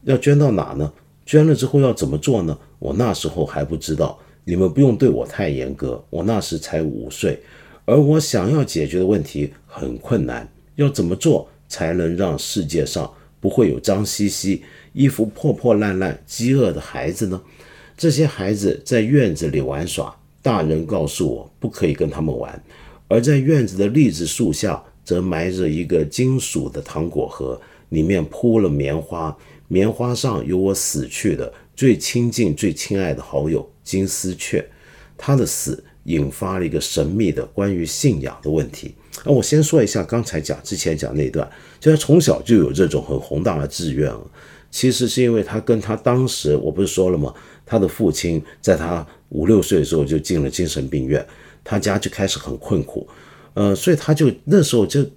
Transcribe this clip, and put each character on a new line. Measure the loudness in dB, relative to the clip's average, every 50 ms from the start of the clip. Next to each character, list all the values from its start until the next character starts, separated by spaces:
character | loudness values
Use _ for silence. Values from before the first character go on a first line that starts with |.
| 2
要 | 2 0 2
捐 | 4 4 4 6
到 | 6 4
哪 | 2 0 -2 -4 -4
呢？ | -4 -4 -4 -6 _ _ _ _ _ _
捐 | 2 4 6 6
了 | 6 4
之 | 2 2
后 | 0 2 4
要 | 4 4
怎 | 2 0 -2 -2
么 | -2 -2
做 | 0 0 0 2
呢？ | 2 -2 -4 -6 -10 -20 _ _
我 | -8 -4 0
那 | 0 0 0 0
时 | -2 -4 -4
候 | -2 -2 -4
还 | -2 -2 -4 -4
不 | -4 -4
知 | -6 -4 -6 -2
道， | -2 -2 -2 -2 -10 -20 -20 _ _ _
你 | -4 0
们 | 2 2 2
不 | 4 4
用 | 4 4 4
对 | 4 4 2
我 | 2 2 -4 -6
太 | -6 -4 -4 -2
严 | -2 -4 -4 -6 -6
格， | -6 -6 -6 -8 -8 -10 _
我 | -6 -4 -2
那 | 0 0 0
时 | -2 -4 -8 -8
才 | -8 -4 -4 -4
五 | -2 -4 -6 -8 -10 -12
岁， | -10 -4 -2 -2 -2 -4 -8 -20 -20 -20 -20 -20 -20 -10 _
而 | 4 4 6
我 | 6 6 4 2
想 | 2 0 -2 0 0 2
要 | 0 0 0
解 | -2 -2 -4 -4 -2
决 | 0 0
的 | 2
问 | 2 2 2
题 | 0 -4 -4 -6 -6 -6 -6 -16 _
很 | _ -14 -10 -8 -8 -8 -10
困 | -4 -2 -2 -2 -2
难， | -4 -6 -8 -12 -14 _ _ _ _ _
要 | 0 0 0
怎 | 2 0 -2
么 | -2 -2
做 | 0 2 2 2 2 0 -6 -20 _ _ _
才 | -8 -6 -4 -2
能 | 0 0 0 -2 0
让 | 0 -2 -2 -2 -4
世 | -6 -6 -4 -4 -4
界 | -2 -2 -2 -2
上 | -2 -2 -6 -6 -6 -10 -18 -20 _ _ _
不 | -4 0
会 | 2 4 2 2
有 | 2 0
脏 | 0 -2 0 0 0
兮 | -4 -2 -2 -2 -2
兮、 | -2 -2 -2 -2 -2 -2 -4 -14 -20 -20 -20 -14 _
衣 | 2 2 2
服 | 4 2 -2
破 | -2 -2 -4 0 0
破 | 0 2 2 2 4
烂 | 4 2 0 0 0
烂、 | -2 -2 -4 -6 -12
饥 | -14 -8 -4 0 2 2
饿 | 4 2 2
的 | 0 -4
孩 | -8 -10 -10 -6 -6 -6
子 | -4 -2 -4 -4
呢？ | -4 -6 -10 -16 -20 -20 -20 -20 -20 -20 -20 -20 _ -2
这 | 0 2
些 | 4 4 2
孩 | 0 0 -2 -2 -2 0
子 | 2 0 0 0 -2 -4
在 | -2 0 0
院 | 2 4 4 4 4 4 0
子 | -2 -4 -2
里 | -2 -2
玩 | -2 -2 -4 -6 -6
耍， | -6 -6 -6 -6 -8 -10 _ _ _ _ _
大 | _ 0 0 2
人 | 0 0 0 -2 -2
告 | -2 -2 -2 -2
诉 | -2 -2 -2 -2 -2
我 | -2 -4 -10 -16 _ _
不 | -8 -8
可 | -4 0 0
以 | 0 0
跟 | 0 -2 -4
他 | -2 -4
们 | -4 -4 -4 -4
玩， | -8 -10 -12 -18 -20 -20 -20 -20 -20 -20 -20 -20 _ _
而 | 2 2
在 | 4 4 2 4
院 | 4 4 4 2 2
子 | 0 0
的 | 0 0 2
栗 | 4 4 4 4
子 | 2 0 -4
树 | -6 -2 -2 0 0 0
下 | 0 -2 -4 -4 -4 -8 -16 _ _ _
则 | -2 -2 0
埋 | 0 0 -2 -2 -2 -2
着 | -2 -2 -2 -2
一 | -2 -2 -2
个 | 0 0 0 0
金 | 0 -2 0 0 0 0 0
属 | -2 -2 -4 -4 -4 -4
的 | -8 -10
糖 | -12 -8 -6 -6 -6 -4
果 | -2 -4 -4 -4
盒， | -6 -8 -8 -8 -8 -10 -12 -20 -20 -20 _ _
里 | -2 0 2
面 | 2 2 0 0
铺 | -4 -6 0 2 4 4 4
了 | 4 2
棉 | 2 0 0 -2 -2 -4
花， | -6 -6 -8 -6 -6 -8 -8 -10 -18 -20 -20 -20 _ _
棉 | 2 2 2 2
花 | 0 -2 -4 -4 -4
上 | -2 -2 -2 -2 -2 -4
有 | -2 -2 0
我 | 2 0 0
死 | 0 -2 -4 -4 -4 -6 -6
去 | -8 -4 -2 -2 -2
的 | -2 -4 -8 -10 -16 -20 _ _
最 | 2 4 4 4 4
亲 | 0 -4 -2 0 0 0
近、 | 0 0 0 0 0
最 | 0 -2 -2 -2
亲 | -2 -6 -4 -2 -2
爱 | -2 -2 -4
的 | -6
好 | -8 -4 -4 -2 -2 0
友 | -2 -2 -4 -6 _ _ _
金 | -4 -2 -2 -2
丝 | -2 -4 -6 -6 -6 -6
雀， | -6 -6 -4 -4 -4 -4 -6 -16 _ -20 -20 -20 -20 -20 -20 -20 -10
他 | 0 2 2
的 | 2 2
死 | 0 -2 -6 -6 -6 -8 -8 -10 -20 _ _ -6
引 | -2 0 0 0 -2
发 | -4 -6 -6 -4 -2 -2
了 | -2
一 | -2
个 | -2 -4
神 | -4 -4 -2 -2 -2 0
秘 | 0 0 0 0
的 | 0 -2 -6
关 | -6 -4 -2 -2 0 0
于 | -2 -4
信 | -4 -4 0 2 2 2 0
仰 | -4 -8 -10 -8 -6
的 | -2
问 | 0 0 -2 -2
题。 | -8 -14 -16 -16 -18 -18 _ _ -20 -12 0
那 | 2
我 | 2 2
先 | 2 2 2 2 2
说 | 4 4 4
一 | 2 2
下 | 0 -4 -4
刚 | -2 -2 -4 -4
才 | -4 -6 -6
讲， | -4 -4 -8 -8 -8
之 | -10 -8
前 | -4 -2 -2 -2 -2
讲 | -4 -6 -2
那 | -2 -2 -2
段， | -2 -4 -6 -6 -10 -20 -20 -20 -20 _
就 | 2 4
他 | 4 4
从 | 4 4 4 4
小 | 6 4 0 0
就 | 2 4 4 4
有 | 4 4 2
这 | 2 2 2
种 | 2 -2 -4
很 | -2 -6 -6
宏 | -4 -4 -4 -2
大 | 0 0 -2 -2
的 | -4 -6
志 | -6 -6 -6 -4 -2
愿 | -2 -2 -2
啊， | -4 -8 -14 -18 -20 -20 -20 -20 -20 -20 -20 _
其 | -8 0 0 0
实 | 2 2 -2 -2
是 | 0 2 2
因 | 2 2
为 | 0
他 | -2 -2 -4 -6
跟 | 0 0 0 0
他 | 0 -4 -6
当 | -2 0 2 2 2 2 0
时， | -2 -4 0 0 0 2
我 | 0 -2
不 | 0 0
是 | -2 0
说 | 2 2 2 2
了 | 2 0
吗？ | -2 -4 -6 -12 -20 -20 -20 -20 _
他 | 0 6 6
的 | 6 6
父 | 6 2 2 2
亲 | 2 2 0 0 0 -2 -4 -6 -18 _
在 | 2 4 4 4
他 | 2 -2 -4 -4 -6 -10 -16 -20 _ _
五 | -4 -2 4
六 | 6 6 6
岁 | 6 4 2 2
的 | 2
时 | 2 2
候 | 0 2
就 | 2 0 -2
进 | 0 0 -2 0
了 | 0 -2
精 | -2 -2 -4
神 | -2 -2 -4 -6 -2
病 | -2 -4 0
院， | 0 0 -2 -2 -6 -16 -20 -20 -20 -20 -20 _
他 | -4 -4 -2
家 | 0 0 -2 -2
就 | -2 -4
开 | -4 -2 -2
始 | -2 -2 -6
很 | -6 -10 -10 -10
困 | -4 -2 -2 -2 -2
苦， | -2 -8 -12 -12 -12 -20 -20 -20 -20 -20 -20 -20 -10 -2
呃， | 0 2 2 2
所 | 2 2 2 2
以 | 2
他 | 2 0 2
就， | 4 4 2 2 0 _
那 | 4 4 4 4
时 | 4 4
候 | 2 2
就 | 2 2 0 0 0 -4